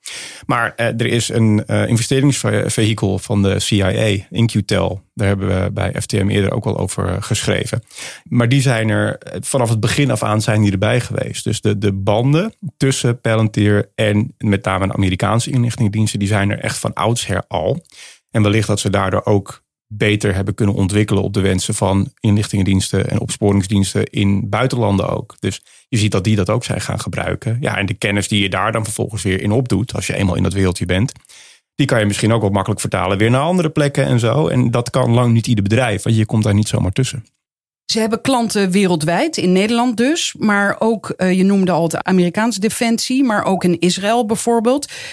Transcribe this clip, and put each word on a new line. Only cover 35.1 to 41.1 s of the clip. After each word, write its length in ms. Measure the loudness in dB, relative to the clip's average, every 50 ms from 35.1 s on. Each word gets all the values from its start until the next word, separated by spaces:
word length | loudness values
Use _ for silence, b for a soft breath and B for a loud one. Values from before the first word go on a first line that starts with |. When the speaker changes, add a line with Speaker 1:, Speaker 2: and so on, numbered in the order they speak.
Speaker 1:
lang 220 | 4 4 4 4 4
niet 140 | 2 2
ieder 160 | 2 0 2 2
bedrijf, 400 | 2 2 2 2 2 0 -2 0
want 120 | 0 2
je 100 | 2 2
komt 180 | 2 0 0 2
daar 100 | 2 2
niet 140 | 2 2
zomaar 240 | 0 0 0 0 0
tussen. 340 | 0 -2 -2 -2 -4 -10 -12 _ _ _ _ _ _ _ _ _ _ _ _
Speaker 2:
Ze 140 | -4 -2 0
hebben 220 | 0 0 -2 -2
klanten 500 | 0 0 0 0 0 0 0 0 2 2
wereldwijd, 680 | 2 2 2 2 2 2 0 0 2 2 0 0 -2
in 140 | 0 0 2
Nederland 460 | 2 2 2 2 2 2 0 0 0
dus, 380 | 0 0 0 0 -2 -4 -6 -6
maar 380 | -2 0 2 2 2 2 0 0 0
ook, 300 | 0 0 0 -2 -4
eh, 280 | -6